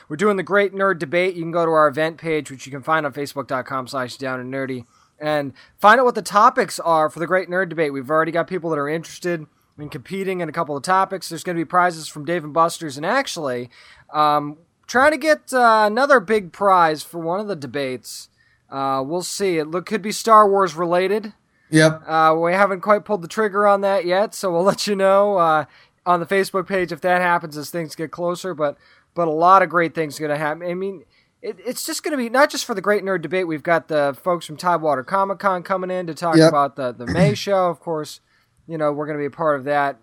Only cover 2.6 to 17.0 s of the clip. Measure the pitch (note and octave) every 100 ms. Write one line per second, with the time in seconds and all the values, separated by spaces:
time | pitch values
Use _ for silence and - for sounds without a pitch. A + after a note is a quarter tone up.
2.6 | C3 C#3 B2 D#3+ D3 C#3+ C#3+ C#3+ B2+ C3+
3.6 | - C3+ A#2+ C3+ B2 - C3+ B2+ B2+ C3+
4.6 | C3 B2+ A#2+ _ _ - D3+ D3+ C#3 -
5.6 | - - G3+ A#3+ B3 A3+ E3+ G3+ A#3+ B3+
6.6 | F#3 - E3 D#3+ D3+ D#3 D#3+ F#3 E3+ F3+
7.6 | F#3 D#3 D3 C#3 B2+ D#3 D#3+ E3 D#3+ F#3
8.6 | E3 D3 C#3+ D#3+ D3+ - F3 E3+ D3+ _
9.6 | _ - D3 D3 A#2 G3 F#3+ F#3 D#3+ D#3
10.6 | D3+ C#3+ F3+ F#3+ F#3+ F#3+ - D#3+ F#3 E3+
11.6 | D#3+ F3+ F3+ D#3+ D3+ D#3 D3 F3 D3+ D#3
12.6 | E3+ - D#3+ C3 E3 C4 C4+ - C#3 B2
13.6 | B2 _ - - _ D3+ D3+ D3 D3 D3+
14.6 | _ _ - A#3+ D4 D4+ D#4 D4+ - B3+
15.6 | A#3 A3 G#3 A3 C#4+ C4 E3+ A3 F3 -
16.6 | G3 F#3 D#3+ D3+